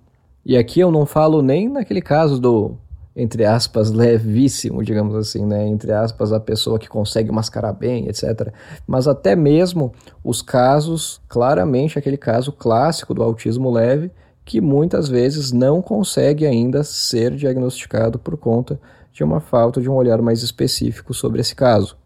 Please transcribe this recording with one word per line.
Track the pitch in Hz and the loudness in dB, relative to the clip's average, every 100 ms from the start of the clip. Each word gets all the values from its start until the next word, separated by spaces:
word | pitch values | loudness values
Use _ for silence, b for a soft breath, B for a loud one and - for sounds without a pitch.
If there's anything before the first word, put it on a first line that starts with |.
| _ _ _ _ - | _ _ _ _ 0
E | 127 | 2
aqui | 120 170 | 2 2
eu | 180 | 4
não | 156 143 | 2 2
falo | 156 156 156 | 2 4 4
nem | 131 151 226 | 2 2 0
naquele | 285 202 196 | -4 -4 -4
caso | - 147 160 131 | 0 2 2 2
do, | 123 113 113 - - - - - | 2 2 0 -6 -16 -20 -16 -6
entre | 117 110 104 | -6 0 2
aspas, | 120 - 113 110 | 2 0 0 0
levíssimo, | 110 117 113 110 110 139 - - - | 4 4 4 2 2 2 0 -4 -4
digamos | 110 104 104 107 | -2 -2 -2 -2
assim, | 107 107 104 | -4 -4 -2
né? | 104 104 | -2 -2
Entre | 104 120 | -2 -2
aspas, | 107 113 - 107 | 0 -2 -2 -2
a | 110 | -2
pessoa | 110 110 110 110 | -2 -4 -2 -4
que | - | -4
consegue | 107 107 113 113 | -6 -2 -2 -2
mascarar | 110 107 117 113 | -2 -4 -4 -6
bem, | 95 120 120 127 | -4 -4 -4 -4
et | 107 | -4
cetera. | - 113 - B B B - | -4 -4 -6 B B B -4
Mas | 131 139 | 0 2
até | 139 190 190 | 2 2 4
mesmo | 143 151 180 175 127 B B B | 4 4 2 0 -4 B B B
os | - 120 | -6 -6
casos, | - 127 127 147 156 165 - - - | -2 2 4 4 0 -4 -8 -12 -6
claramente | 120 123 165 170 123 156 147 | 0 2 2 0 0 -2 -2
aquele | 139 139 | -4 -4
caso | - 113 131 | -2 -2 -2
clássico | - 120 113 151 160 - | -4 0 2 2 -2 -6
do | 107 | -2
autismo | 113 113 113 120 131 | -2 -2 -4 -2 0
leve, | 117 120 143 175 b b b - | 2 2 0 -2 b b b -6
que | 220 | -2
muitas | 165 139 170 196 147 | 2 2 2 0 0
vezes | 123 127 151 131 | 0 0 -2 -2
não | 123 131 165 | 2 2 2
consegue | 180 214 190 - 131 151 151 | 0 -2 -2 0 0 2 2
ainda | 117 123 139 | 2 0 -2
ser | 147 - - 120 120 | -4 -6 -4 -2 -2
diagnosticado | 139 139 127 127 127 - 110 113 120 | -2 -2 -2 -4 -6 -6 -2 -2 -2
por | - 160 | -8 -6
conta | 120 117 123 - b b b | 0 0 -2 -8 b b b
de | - | -4
uma | 151 160 | -2 -2
falta | - 120 117 131 | 0 2 2 0
de | 127 | -2
um | 135 | 0
olhar | 123 113 | 2 2
mais | 117 117 | 2 0
específico | 117 - 117 - 120 117 - | -2 -2 -2 -2 -4 -6 -10
sobre | 123 123 117 | -6 -4 -2
esse | 117 - | -4 0
caso. | 127 107 98 - | 2 4 0 -8